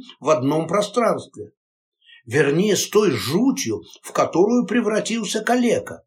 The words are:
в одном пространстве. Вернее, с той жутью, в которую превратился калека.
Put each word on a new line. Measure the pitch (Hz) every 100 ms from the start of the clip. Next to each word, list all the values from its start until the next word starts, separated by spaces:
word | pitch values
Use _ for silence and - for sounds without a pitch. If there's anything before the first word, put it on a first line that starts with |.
| - -
в | 139
одном | 156 131 156 165
пространстве. | 202 - 240 220 147 - - - _ _ _ _ _ _ - -
Вернее, | 123 143 156 214 185
с | -
той | 208 208
жутью, | 123 104 165 269 - - 107 - -
в | -
которую | - 135 160 208 247 185
превратился | 240 208 214 - 226 196 226
калека. | 214 247 240 151 - -